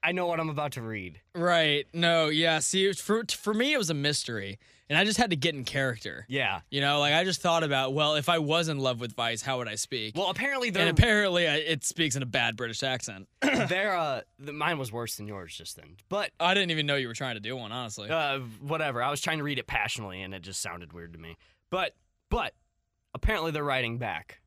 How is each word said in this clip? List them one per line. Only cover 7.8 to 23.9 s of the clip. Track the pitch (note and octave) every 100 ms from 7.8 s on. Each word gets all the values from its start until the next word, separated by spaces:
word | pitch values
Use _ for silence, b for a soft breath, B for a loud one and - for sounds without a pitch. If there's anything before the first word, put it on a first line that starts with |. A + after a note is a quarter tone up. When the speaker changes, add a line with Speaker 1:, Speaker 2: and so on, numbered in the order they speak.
| C3+
Speaker 2:
well, | C#3 D3
if | D3+ C#3
I | E3+
was | D3+ D#3+ E3
in | C#3+
love | C3+ A#2+
with | A#2+
Vice, | - A#2 A2+
how | - B2+
would | A#2
I |
speak? | G#2 - B2+ G#2+ C3
Speaker 1:
Well, | F#3+
apparently | F#3 C4+ C#4 B3
Speaker 2:
And | F#3+
Speaker 1:
they're | E3+
Speaker 2:
apparently | E3+ A#3 G#3 G3+ F3 E3+
I, | D3
it | D#3 D3+
speaks | - - D#3+ C3
in |
a | B2+
bad | C3 A#2 A2+
British | A#2+ A2+
accent. | C3+ B2+ - F#2+ F#2+
<clears throat> | _
Speaker 1:
they're, | C#4 C4+ G3+ F3+ G#3
uh, | F3+ D#3 C3 - _
the, | C#3+
mine | D3 D3+ D#3+
was | B2+
worse | A2+ A#2 -
than | G#2
yours | G2+ E2+
just | - D#2+ -
then. | D2 E2 _
But | G3 G3 _
Speaker 2:
I | E3+
didn't | G3 F#3
even | D#3+ D3
know | C#3+
you | B2+
were |
trying | A#2 C3+
to | A2+
do | G#2
one, | B2+ A2
honestly. | A#2+ A#2+ G#2 G#2
Speaker 1:
Uh, | D#3+ D3 C#3 B2 A2
whatever. | C#3+ D#3 D3+ B2
I | C3
was | C#3+
trying | - D#3+
to |
read | D3 C#3
it | A2+
passionately, | A#2+ G#2+ - G#2 F#2
and | F#2+
it | F#2+
just | E2+ F#2+
sounded | F#2+ E2+ E2+
weird | E2+ E2+
to | E2+
me. | E2 E2 b b _
But, | F3+ E3+ _ _ _ _
but | A#3+ D3+ _ _ _ _ _ _
apparently | - - G#3+ E3
they're | D3+
writing | D3 C3 A#2+